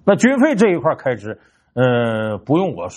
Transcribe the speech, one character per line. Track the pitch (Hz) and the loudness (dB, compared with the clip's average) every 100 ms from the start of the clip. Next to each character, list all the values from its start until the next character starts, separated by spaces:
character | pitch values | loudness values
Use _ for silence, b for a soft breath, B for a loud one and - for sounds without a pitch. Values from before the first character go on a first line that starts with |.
那 | - 196 | 0 2
军 | 240 269 | 2 2
费 | 302 226 | 2 2
这 | 214 | 2
一 | 170 | 2
块 | 156 135 | -2 -2
开 | 135 113 | -4 -6
支， | 104 110 b b b 120 | -8 -14 b b b -2
呃， | 127 120 117 110 110 101 | 0 2 0 -2 -4 -6
不 | - 156 | -2 0
用 | 190 85 | -2 -6
我 | 90 | -12